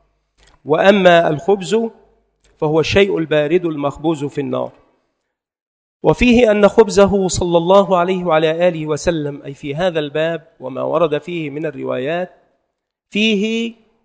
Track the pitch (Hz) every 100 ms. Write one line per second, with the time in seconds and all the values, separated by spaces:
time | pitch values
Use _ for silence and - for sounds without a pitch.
0 | _ _ _ _ _ _ 135 160 190 208
1 | 185 170 165 147 - 202 170 220 226 -
2 | _ _ _ _ _ _ 156 160 147 196
3 | 202 170 156 151 147 180 170 151 143 135
4 | 151 156 143 147 135 - - - _ _
5 | _ _ _ _ _ _ _ _ _ _
6 | 160 151 247 233 226 208 202 226 208 180
7 | 202 196 185 - 180 170 170 196 190 185
8 | 175 190 180 156 160 165 180 165 151 147
9 | - 165 143 143 139 139 147 143 185 160
10 | 147 151 160 165 - _ 131 131 131 147
11 | 165 147 - 175 151 143 160 139 131 127
12 | 135 170 185 _ _ _ _ _ _ _
13 | _ 202 220 202 220 226 233 226 _ _